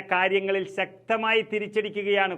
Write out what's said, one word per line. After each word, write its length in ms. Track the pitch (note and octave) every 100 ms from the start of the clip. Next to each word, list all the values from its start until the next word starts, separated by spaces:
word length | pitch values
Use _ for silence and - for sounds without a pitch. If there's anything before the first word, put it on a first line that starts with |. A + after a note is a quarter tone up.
| -
കാര്യങ്ങളിൽ 500 | F3+ F#3 G3 F#3+ G3 F#3 -
ശക്തമായി 640 | F#3 - - A3+ A3 A3+ -
തിരിച്ചടിക്കുകയാണ് 840 | G#3+ G#3 G#3+ G#3 G#3 G3+ G3+ F#3+